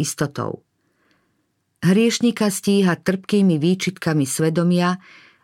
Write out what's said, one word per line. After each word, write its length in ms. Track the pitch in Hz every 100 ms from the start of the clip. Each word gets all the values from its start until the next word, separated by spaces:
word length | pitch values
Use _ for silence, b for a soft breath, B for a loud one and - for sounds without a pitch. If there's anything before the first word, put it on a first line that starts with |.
istotou. 640 | 143 - 143 - 110 - _ _ _ _ _ _ _ _ _ _ _ -
Hriešnika 640 | 160 190 233 220 240 220 214
stíha 480 | 196 - 202 190 160
trpkými 640 | - 190 - 208 190 156
výčitkami 640 | 165 185 185 190 175 151
svedomia 720 | 135 - 160 160 175 175 175 185 B B B B